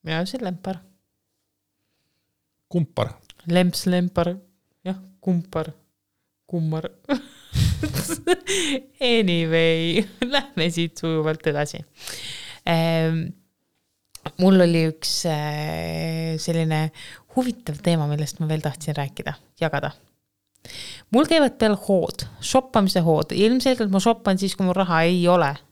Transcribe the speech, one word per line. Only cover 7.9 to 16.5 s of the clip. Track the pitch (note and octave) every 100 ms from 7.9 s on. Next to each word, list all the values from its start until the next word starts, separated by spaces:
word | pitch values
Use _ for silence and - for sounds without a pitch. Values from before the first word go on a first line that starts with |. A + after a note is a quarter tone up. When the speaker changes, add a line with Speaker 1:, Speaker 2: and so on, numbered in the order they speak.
| - D4 E4 - F4+ - G4 D#4+ C4+ -
Speaker 1:
Anyway, | _ B3+ A#3 F#3+ E3+ E3 E3 E3 E3 E3 E3+ F#3+
<laughs> | - B3
lähme | C#4 C#4+ - E3
siit | E3 E3+ -
sujuvalt | E3 D#3+ D#3 D#3 D#3
edasi. | D3 D3 - - _ - - - - - -
Ehm, | - E3 E3 E3 D#3+ D#3+ E3 - _ _ _ _ _ _ _ - -
mul | - F#3 F#3+
oli | F3 E3 D#3+
üks, | D#3 - -
äh, | E3+ D3+ D3+ D3+ D3+ D#3+ E3 D#3+ E3 D#3+ D#3+ D#3+
selline | -